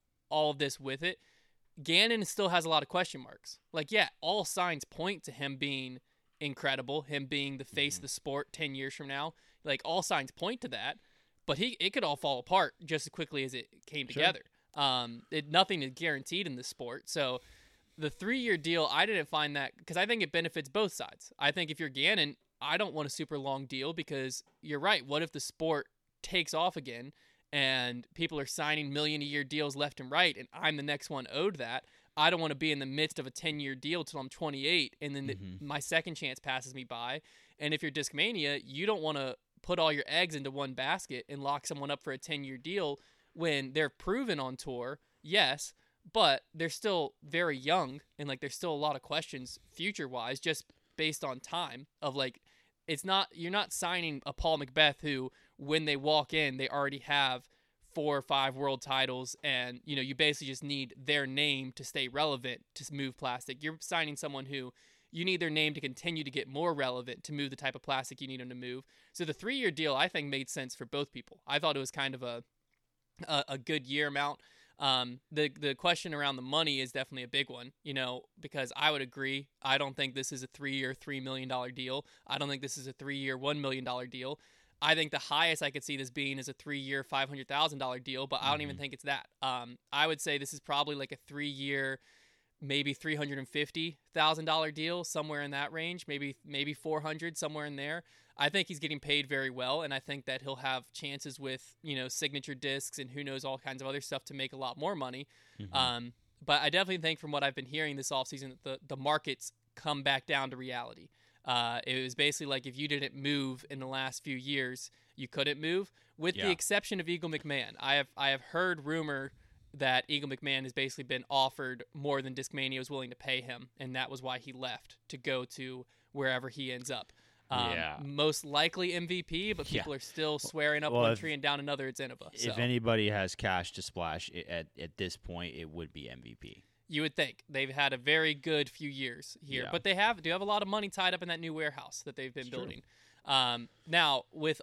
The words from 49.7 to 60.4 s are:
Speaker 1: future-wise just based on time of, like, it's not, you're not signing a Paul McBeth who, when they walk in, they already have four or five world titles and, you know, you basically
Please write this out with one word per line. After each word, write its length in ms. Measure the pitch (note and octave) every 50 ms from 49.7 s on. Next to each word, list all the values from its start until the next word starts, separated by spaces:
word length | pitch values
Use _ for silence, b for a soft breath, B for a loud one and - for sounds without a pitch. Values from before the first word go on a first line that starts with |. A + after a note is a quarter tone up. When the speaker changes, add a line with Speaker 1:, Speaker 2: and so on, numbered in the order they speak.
Speaker 1:
future-wise 680 | - - D#3+ G3+ G3+ - D#3 C3 B2+ B2 A2+ A#2+ C3+ C3+
just 260 | - E3+ D#3+ - - _ _ _ _ _ _ -
based 260 | D#3 D#3 D3+ - -
on 160 | C#3+ B2+ B2+
time 460 | - - - E3+ F3 C#3+ B2 B2+ C#3 - _ _
of, 140 | - D3 C3
like, 260 | C#3+ C3+ C3 A#2+ - _ _ _ _ _ _ _ _ _ -
it's 180 | D#3+ C#3+ -
not, 220 | F#3 F#3+ G3 G3 -
you're 200 | - - E3 E3+
not 200 | F#3 G#3 G3+ -
signing 500 | - - - E3+ F3+ F3+ E3+ E3 D3 C3+ -
a 80 | C#3+ C#3
Paul 240 | - - E3+ D#3+ D3+
McBeth 440 | D3 C3 C3 D#3 D#3 D3 C#3 -
who, 300 | - D3+ C#3+ C3 C3 B2+ - _ _ _ _ -
when 280 | C#3+ C#3 D3+ D#3+ D#3+
they 100 | D3+ C#3+
walk 380 | C#3 C3+ D3 D#3 D3+ C#3+ - -
in, 240 | D#3 D3+ C#3+ C3 C3
they 100 | C3+ A#2+
already 320 | B2+ C#3+ C#3+ C#3 C#3 C#3
have 480 | - - D3 C#3+ C#3 C3 B2+ B2+ - _ _ _ _ _ _ _ _ _ -
four 240 | - D3 D3+ C#3+ C#3
or 40 | C3+
five 320 | - D3+ C#3 C3+ C3+ C3
world 260 | C3 C#3+ C#3 C3+ B2+
titles 540 | - D3 C3+ C3 C3 B2+ B2+ B2+ B2+ B2 - - -
and, 380 | D3 C3+ B2 B2 B2 B2 B2 -
you 100 | D3 D3
know, 60 | C#3
you 140 | C3 C3 C3+
basically 320 | B2+ D#3+ D3+ D3 -